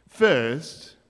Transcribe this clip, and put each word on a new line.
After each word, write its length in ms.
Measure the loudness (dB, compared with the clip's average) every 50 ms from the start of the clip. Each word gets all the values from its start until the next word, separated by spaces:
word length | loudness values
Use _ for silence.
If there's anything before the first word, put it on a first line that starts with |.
| _ _
First, 840 | -4 0 2 2 2 2 0 -2 -4 -6 -8 -14 -18 -20 -20 -20 -20 _ _